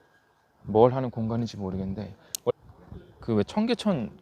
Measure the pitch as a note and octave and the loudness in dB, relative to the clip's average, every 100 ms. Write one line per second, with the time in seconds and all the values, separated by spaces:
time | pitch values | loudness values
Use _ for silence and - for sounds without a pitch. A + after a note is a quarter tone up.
0 | _ _ _ _ _ _ - G#2+ B2 C3 | _ _ _ _ _ _ 0 6 6 6
1 | B2 A#2+ A2+ A#2 A2+ G#2 F#2+ F#2+ F#2+ G2 | -4 -4 -2 -2 -4 -6 -6 -4 -6 -6
2 | F#2+ - - - A#2+ - - - - - | -10 -14 -14 -6 -4 -4 -8 -20 -18 -18
3 | - - - G#2+ G2+ G#3 A#3 A#3 G#3 D3+ | -20 -12 0 0 2 0 0 0 0 0
4 | G#2+ - | -2 -10